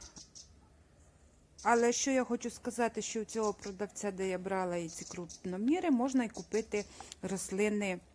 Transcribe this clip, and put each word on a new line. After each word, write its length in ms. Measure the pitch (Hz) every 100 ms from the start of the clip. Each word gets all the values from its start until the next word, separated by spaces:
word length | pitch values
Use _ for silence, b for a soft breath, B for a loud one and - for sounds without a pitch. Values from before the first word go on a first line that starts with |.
| B - - - - - - - _ - - - - _ _ -
але 300 | 208 240 233
що 180 | 240 277
я 140 | 262
хочу 260 | 240 240 240
сказати, 520 | - 247 233 233 220
що 180 | - 226
у 40 |
цього 280 | 208 226 214
продавця, 580 | 196 202 185 202 - 202
де 180 | 185 190
я 100 | 180
брала 380 | 185 190 180 175
і 120 | 165
ці 160 | -
крупноміри, 840 | - 175 170 - 180 180 233 359 349
можна 340 | 240 269 262
і 40 | 233
купити 560 | - - 214 220 208 202 B B -
рослини 760 | 185 185 - 190 208 208 196 180 -